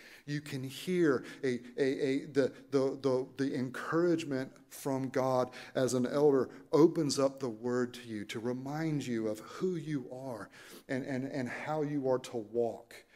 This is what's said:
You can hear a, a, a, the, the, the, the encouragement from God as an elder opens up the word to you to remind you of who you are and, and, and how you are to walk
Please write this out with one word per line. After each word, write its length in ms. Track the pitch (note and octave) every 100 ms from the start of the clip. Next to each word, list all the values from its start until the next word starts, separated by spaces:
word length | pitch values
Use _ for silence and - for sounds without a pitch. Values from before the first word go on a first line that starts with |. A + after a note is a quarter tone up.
| - - -
You 140 | D3
can 220 | D3 C#3
hear 640 | C3 - - F3+ E3 - - -
a, 160 | C3+ B2 - -
a, 60 |
a, 420 | C3+ C3+ C#3 C3+ E3
the, 260 | C#3 C3 - -
the, 280 | C#3 C3+ C#3
the, 260 | C#3 B2+ C3 -
the 180 | C#3 C#3+
encouragement 960 | B2+ B2 - D#3+ F3 E3 D3+ C3 C3 - -
from 400 | - D3 C3+ C3+
God 420 | C3+ C3 B2+ B2 - -
as 200 | - B2+
an 120 | B2+ B2
elder 440 | D3 D3 C3+ A#2+ - -
opens 460 | D3+ E3 E3 D3 C3
up 220 | C3+ C3+
the 80 | B2+
word 460 | G#2+ B2 B2 B2
to 120 | B2 A#2+
you 180 | A2 G2+
to 120 | A#2+
remind 680 | A2+ B2+ C3+ D3 D#3+ D3+
you 220 | B2 A#2 A2
of 140 | A2
who 360 | - - F#3 F3
you 300 | D3 D3 B2
are 380 | B2+ C3+ A2+ F#2+ - - - -
and, 160 | C3
and, 200 | - C3
and 240 | C3+ C#3+ A#2+
how 340 | - - D#3
you 260 | D3 D3 C3
are 100 | B2+
to 180 | - A#2+
walk 580 | G#2 A2+ A#2 A2 - - -